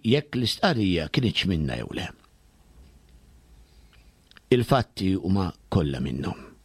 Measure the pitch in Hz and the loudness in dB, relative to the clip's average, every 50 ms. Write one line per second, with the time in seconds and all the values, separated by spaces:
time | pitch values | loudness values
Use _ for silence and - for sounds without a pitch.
0 | - 113 123 147 - - - 120 123 110 - - - 190 160 113 104 95 87 82 | 0 2 2 2 0 -2 -4 -2 -2 -2 -2 0 0 0 2 2 2 2 2 0
1 | 80 76 - 143 127 101 - - - 92 92 80 76 65 62 58 53 - - - | 0 -2 0 0 0 0 0 0 -2 0 0 0 -2 -2 -4 -6 -8 -8 -8 -8
2 | 87 - - - _ _ _ _ _ _ _ _ _ _ - - - - - - | -8 -8 -10 -16 _ _ _ _ _ _ _ _ _ _ -20 -20 -20 -20 -20 -20
3 | _ _ - - _ - - - _ _ - - - _ _ - - - _ - | _ _ -20 -20 _ -20 -20 -20 _ _ -20 -20 -20 _ _ -20 -20 -20 _ -20
4 | - - _ _ _ _ - - _ - 131 123 117 - 139 127 113 - - - | -20 -20 _ _ _ _ -20 -6 _ 2 2 2 4 4 2 2 2 0 -4 -2
5 | 98 95 95 95 - 87 95 101 92 82 - - - - - 95 80 71 67 64 | 0 0 0 0 0 0 0 0 0 -2 -6 -10 -6 0 0 2 2 0 -2 -4
6 | 64 69 62 67 - - - - - - - - | -4 -4 -4 -6 -6 -6 -8 -10 -12 -20 -20 -20